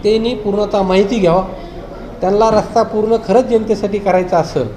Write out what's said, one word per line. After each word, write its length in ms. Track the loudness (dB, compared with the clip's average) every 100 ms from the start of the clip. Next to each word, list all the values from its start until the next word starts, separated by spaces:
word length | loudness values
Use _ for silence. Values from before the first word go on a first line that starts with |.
त्यांनी 300 | 2 0 0
पूर्णतः 480 | -2 -2 -2 0 0
माहिती 360 | 2 2 2 2
घ्यावा, 240 | 2 2 0 -10 -14 -14 -14 -14 -14 -4
त्यांना 300 | 0 2 4
रस्ता 320 | 2 0 0
पूर्ण 340 | 0 -2 0 0 4
खरंच 160 | 2
जनतेसाठी 540 | 4 0 0 -2 -2 -2
करायचा 400 | 0 0 2 0
असेल 240 | 0 -4 -4